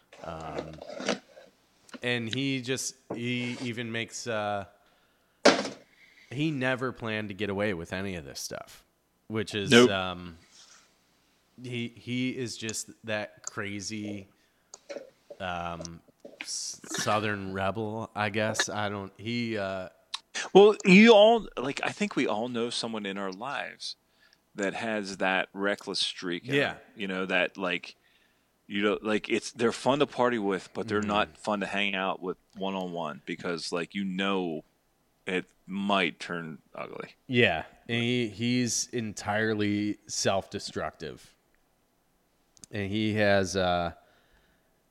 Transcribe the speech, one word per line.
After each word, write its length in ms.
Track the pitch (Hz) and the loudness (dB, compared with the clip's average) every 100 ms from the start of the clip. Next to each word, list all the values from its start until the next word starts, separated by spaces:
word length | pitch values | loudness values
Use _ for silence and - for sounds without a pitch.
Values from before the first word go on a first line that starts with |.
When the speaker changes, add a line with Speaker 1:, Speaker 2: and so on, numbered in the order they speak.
| _ - | _ -16
Speaker 1:
Um, 480 | 80 80 80 78 78 78 - - - - - - - _ _ _ - - | -12 -10 -10 -10 -10 -14 -14 -8 -6 -6 -10 -20 -20 _ _ _ -20 -6
and 280 | 123 120 113 | -4 -2 -2
he 280 | 127 139 135 | -4 -2 -2
just, 340 | 120 127 - - - | -2 -4 -6 -10 -10
he 440 | 113 120 123 123 123 | -6 -4 -2 -4 -6
even 280 | 127 113 117 | -6 -6 -6
makes, 380 | 113 117 - 120 | -6 -6 -8 -6
uh, 380 | 110 104 101 98 _ _ _ _ _ _ _ - - - - - _ - - - | -4 -2 -4 -6 _ _ _ _ _ _ _ 6 6 0 -10 -20 _ -20 -20 -10
he 220 | 120 160 | -2 -2
never 400 | 143 127 127 127 | 0 0 0 -2
planned 360 | 113 113 107 104 | -4 -4 -4 -4
to 40 | |
get 160 | 98 101 | -4 -2
away 240 | 98 107 | 0 0
with 180 | 85 85 | -2 -4
any 220 | 92 98 | -6 -6
of 100 | 87 | -6
this 160 | 69 - | -10 -10
stuff, 440 | - - - - _ _ _ _ - | -10 -10 -12 -20 _ _ _ _ -6
which 260 | 110 101 | -4 -2
is, 160 | 107 98 | -2 6
Speaker 2:
Nope. 200 | 120 120 | 8 8
Speaker 1:
um, 460 | 98 92 90 87 80 - - - - _ _ _ _ _ _ _ - | 4 -4 -6 -12 -16 -20 -20 -20 -20 _ _ _ _ _ _ _ -16
he, 280 | 123 120 117 101 | -8 -6 -6 -8
he 340 | 113 123 127 | -6 -2 -2
is 260 | 123 117 - | -2 -6 -6
just 320 | 113 101 - - | -6 -6 -8 -10
that 380 | 110 107 104 - | -6 -4 -6 -12
crazy, 840 | - - 101 101 95 107 104 104 95 _ _ _ _ - - - - _ - - | -12 -8 -6 -6 -6 -6 -6 -8 -12 _ _ _ _ -20 -14 -14 -16 _ -20 -8
um, 600 | 92 87 85 85 82 82 - _ - - | -6 -4 -6 -8 -10 -14 -20 _ -18 -14
s-, 380 | - - - - | -10 -8 -8 -12
Southern 680 | - - 117 107 107 101 95 | -8 -4 0 2 0 -2 -4
rebel, 560 | 95 95 101 107 110 110 | -2 -2 -2 -4 -6 -6
I 140 | 104 104 | -4 -2
guess. 400 | 107 110 107 - | 0 0 0 -2
I 200 | 101 104 | -2 -4
don't, 220 | 101 98 - | -4 -8 -10
he, 400 | 107 120 117 107 | -6 -4 -2 -2
uh, 320 | 98 95 92 - _ - _ - - | -4 -4 -8 -16 _ -16 _ -10 6
Speaker 2:
Well, 240 | 190 208 202 | 10 10 8
you 280 | 202 185 226 | 10 12 12
all, 320 | 208 214 233 - - | 12 10 8 0 -6
like, 240 | 131 - | -6 -4
I 80 | - | -4
think 240 | - 202 - | -2 -2 0
we 100 | 123 | 0
all 220 | 104 123 | 0 -4
know 200 | 120 120 | -4 -4
someone 360 | - 117 110 98 | -4 -4 -4 -6
in 100 | 98 | -4
our 160 | 98 | -6
lives 640 | 92 131 127 87 90 - - _ _ _ _ _ | -6 -6 -6 -8 -10 -12 -14 _ _ _ _ _
that 200 | - 98 | -4 -2
has 420 | - 113 107 98 92 | -2 -4 -4 -4 -2
that 300 | 95 95 - | 0 2 0
reckless 460 | 95 98 101 - 90 | -2 -2 -2 -4 -4
streak 460 | - - 92 87 120 | -4 -4 -6 -6 -2
in 80 | |
Speaker 1:
Yeah. 180 | 139 113 | 0 0
Speaker 2:
them, 20 | 80 - - | -4 -14 -10
you 120 | 98 | -6
know, 160 | 92 95 | -4 0
that, 300 | 92 87 - | 2 0 -2
like, 400 | 92 87 - - _ _ _ _ _ _ - | -4 -4 -6 -20 _ _ _ _ _ _ -8
you 140 | 101 | 0
know, 160 | 104 95 | 0 0
like, 260 | 110 107 - | 0 -2 0
it's, 200 | 110 - | -2 -2
they're 200 | - 117 | -2 -2
fun 260 | - 127 147 | 0 2 2
to 60 | 139 | 2
party 320 | - 123 117 | 2 0 2
with, 300 | 98 92 - | 0 -2 -4
but 120 | 98 113 | -8 -2
they're 140 | 104 | -2
Speaker 1:
Mm-hmm. 80 | 104 | 0
Speaker 2:
not 300 | 104 78 - | 0 0 -4
fun 220 | - 104 | -4 -2
to 60 | 95 | -2
hang 280 | 98 101 | -2 -2
out 260 | 98 95 85 | 0 -2 -2
with 160 | 90 85 _ 104 | -6 -8 _ -8
one-on-one 680 | 95 98 90 85 78 73 | -6 -4 -4 -6 -6 -8
because, 480 | - 85 87 82 - | -10 -8 -6 -6 -4
like, 220 | 87 85 | -6 -6
you 100 | 101 | -6
know, 580 | 98 92 98 98 90 78 - _ _ _ _ _ - | -4 -2 0 0 -2 -6 -10 _ _ _ _ _ -4
it 180 | 92 - _ - | -4 -4 _ -10
might 520 | 95 101 98 85 - | -4 0 2 2 -2
turn 380 | - 87 80 76 _ | -8 -8 -8 -12 _
ugly. 420 | - - - - - - | -12 -10 -10 -14 -14 0
Speaker 1:
Yeah. 380 | 123 107 80 - - - | 4 4 4 -4 -12 -4
And 140 | 117 | -2
he, 260 | 117 123 113 | 0 0 0
he's 600 | 98 120 123 120 - - | -2 0 2 0 -2 -4
entirely 1080 | 123 110 95 110 107 110 107 104 104 104 101 - | -6 -6 -6 -2 0 2 2 2 2 0 -4 -6
self-destructive. 1300 | - 113 98 - - - 95 78 - 76 65 - _ _ _ _ _ _ _ _ _ _ _ _ _ - | -2 0 0 -2 -8 -8 -6 -6 -8 -12 -12 -20 _ _ _ _ _ _ _ _ _ _ _ _ _ -10
And 200 | 110 98 | -6 -2
he 240 | 107 110 | 0 0
has, 420 | 107 104 101 92 95 | 4 4 4 4 2
uh, 360 | 90 87 85 - _ _ _ _ _ _ _ _ _ | 2 2 -2 -6 _ _ _ _ _ _ _ _ _